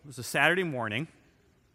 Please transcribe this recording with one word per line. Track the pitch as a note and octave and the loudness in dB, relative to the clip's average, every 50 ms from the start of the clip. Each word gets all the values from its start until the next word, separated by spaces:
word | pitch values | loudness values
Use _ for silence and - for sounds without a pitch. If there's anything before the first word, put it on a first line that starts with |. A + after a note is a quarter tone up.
| - | -20
It | |
was | D3 C3 A#2+ | -18 -14 -12
a | A#2+ | -10
Saturday | - - D3+ C#3 D#3 E3+ F#3 F#3 | -4 0 4 4 4 4 4 0
morning, | E3+ C#3+ B2 A#2 A2 G#2 A#2 D3+ - - - _ _ _ _ _ _ _ _ _ _ _ | -2 -2 -2 -2 -2 -2 -4 -4 -6 -10 -18 _ _ _ _ _ _ _ _ _ _ _